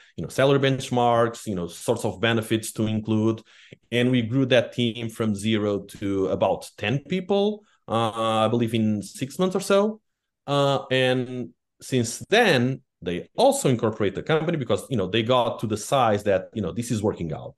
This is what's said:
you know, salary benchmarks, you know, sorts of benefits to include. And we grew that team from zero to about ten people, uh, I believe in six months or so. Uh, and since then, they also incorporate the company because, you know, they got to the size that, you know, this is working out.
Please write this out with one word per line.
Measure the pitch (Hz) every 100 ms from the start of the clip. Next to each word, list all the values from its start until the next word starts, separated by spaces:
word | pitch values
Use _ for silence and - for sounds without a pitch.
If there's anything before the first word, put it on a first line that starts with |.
| - -
you |
know, | 78
salary | - 135 139
benchmarks, | 135 131 - 123 120 117 117 113 -
you | 92
know, | 85
sorts | - - 110
of | 113 -
benefits | 113 113 110 110 -
to | - 107
include. | 107 107 110 110 110 - - - - -
And | 117 123
we | 127
grew | 110 131 131
that | 123 104
team | - 120 113 117
from | - 110
zero | 101 107 107 104 101 98 -
to | 101 98 92
about | 87 101 87 - -
ten | 104 135 -
people, | 185 185 202 202 214 _ _ -
uh, | 113 113 110 113 110
I | 110
believe | 120 117
in | 113 110 104
six | 98 - 135 -
months | 185 196
or |
so. | 190 196 208 214 _ _ _ _ -
Uh, | 143 139 135 -
and | 131 127 127 123 127 117 - _ _
since | - 131 117 - -
then, | 214 226 139 123 135 _ _
they | - 87 -
also | - 254 269 160
incorporate | 117 113 107 101
the | 95
company | - 156 156 165
because, | 123 101 -
you | 127
know, | 92
they | 110
got | 113 127 117 -
to | 110
the | 104
size | - 139 117 104
that, | 101 95 -
you | 113
know, | 90
this | 87 120
is | 113
working | 101 87 85
out. | 73 64